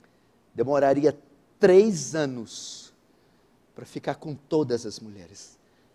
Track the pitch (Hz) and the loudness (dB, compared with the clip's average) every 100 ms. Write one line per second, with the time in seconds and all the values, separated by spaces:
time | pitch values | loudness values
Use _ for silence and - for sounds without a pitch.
0 | _ _ _ _ _ - 123 143 139 139 | _ _ _ _ _ -6 -2 0 2 2
1 | 147 - _ _ _ _ 202 185 220 175 | 2 0 _ _ _ _ 6 8 6 0
2 | 131 160 143 123 107 - - - - _ | -6 -4 -4 -6 -12 -16 -16 -18 -20 _
3 | _ _ _ _ _ _ _ - 113 151 | _ _ _ _ _ _ _ -20 -18 -10
4 | - 135 160 139 - 160 143 120 113 - | -8 -8 -10 -14 -4 -2 0 -2 -6 -14
5 | 110 101 85 98 - _ _ _ _ | -16 -20 -20 -20 -20 _ _ _ _